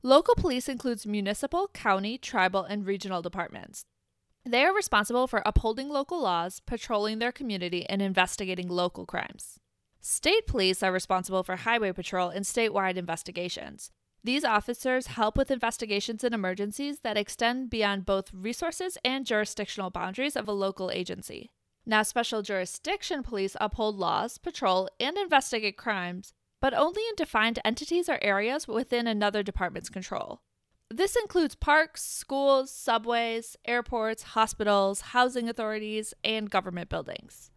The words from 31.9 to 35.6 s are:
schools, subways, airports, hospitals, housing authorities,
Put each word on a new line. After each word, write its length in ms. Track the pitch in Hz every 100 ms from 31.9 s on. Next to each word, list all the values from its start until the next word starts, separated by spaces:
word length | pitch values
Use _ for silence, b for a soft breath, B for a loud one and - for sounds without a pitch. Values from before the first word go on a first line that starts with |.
| -
schools, 680 | - - - 269 277 269 269
subways, 840 | - - 226 226 233 233 226 226 - -
airports, 580 | 240 240 240 220 226
hospitals, 800 | - - 220 - 208 202 196 196
housing 480 | - 247 254 254 233
authorities, 640 | 233